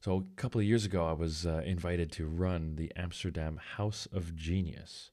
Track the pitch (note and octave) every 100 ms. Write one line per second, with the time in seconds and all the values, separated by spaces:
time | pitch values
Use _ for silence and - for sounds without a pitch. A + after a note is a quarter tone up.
0 | - F#2 F#2+ - B2+ A#2 G#2 A#2 G2+ F#2
1 | E2 D#2+ E2 D#2 E2+ D#2+ C#2+ F2+ F2 F2
2 | D#2+ - D#2 E2 F#2 F2 D#2+ D#2 D#2+ -
3 | F2 - F#2 E2 D#2 D#2 - - G#2 G#2
4 | - F#2+ E2 D#2+ D#2+ F#2 F2+ A#1+ - -
5 | -